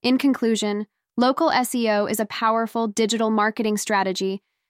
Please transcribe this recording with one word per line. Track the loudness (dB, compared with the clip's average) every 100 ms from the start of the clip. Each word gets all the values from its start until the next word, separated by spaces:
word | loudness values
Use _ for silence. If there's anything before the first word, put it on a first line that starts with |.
In | 2 2
conclusion, | 2 2 0 0 0 -4 -6 _ _ 0
local | 2 2 2
S | 2 0
E | -2 0
O | 0 0
is | -2
a | -4
powerful | -2 0 0 -2 -2 -4
digital | 0 0 0 0
marketing | 2 0 0 -2 -2
strategy | 0 0 0 -2 -4 -4 _ _